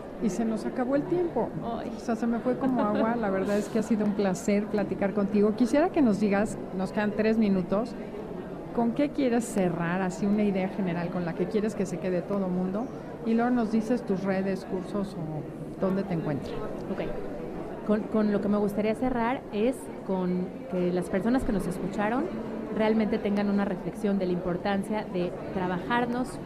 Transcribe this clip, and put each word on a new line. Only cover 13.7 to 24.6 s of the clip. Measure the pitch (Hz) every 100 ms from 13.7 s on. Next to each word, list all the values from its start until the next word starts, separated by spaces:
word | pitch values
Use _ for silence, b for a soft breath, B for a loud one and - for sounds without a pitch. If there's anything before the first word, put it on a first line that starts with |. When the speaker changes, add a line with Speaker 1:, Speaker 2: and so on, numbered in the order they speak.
Speaker 1:
dices | 226 220 247
tus | - 185
redes, | 190 190 196 185
cursos | - 185 175 202 190
o | 175 160 151 - - - -
dónde | 190 190
te | 190
encuentras. | 165 147 143 - - 214 - -
Speaker 2:
Ok. | - 160 - - - - - - - -
Con, | 214
con | - 214 214
lo | 202
que | 202
me | 208
gustaría | 208 202 214
cerrar | 214 254 247 226 - -
es | 208 233 277 - - -
con | 190 180 180 185 - -
que | 185 175
las | 180 180
personas | 196 208 254
que | -
nos | 202 175
escucharon | - 180 - 208 247 359 - - - - 208
realmente | 214 220 208 220
tengan | 208 202 202
una | 202
reflexión | 202 185 170 - 202 196
de | 180
la |
importancia | 180 180 175